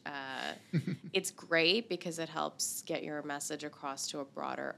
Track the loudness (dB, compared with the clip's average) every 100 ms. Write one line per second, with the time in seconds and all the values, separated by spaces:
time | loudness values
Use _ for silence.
0 | -4 -6 -4 -2 -2 -4 0 2 2 -2
1 | 0 0 0 -4 4 6 8 6 2 -2
2 | -2 -4 -2 0 -2 0 -2 -2 -4 -4
3 | -2 -4 -4 -4 -4 -4 -6 -6 -6 -4
4 | -4 -4 -6 -4 -2 -2 -2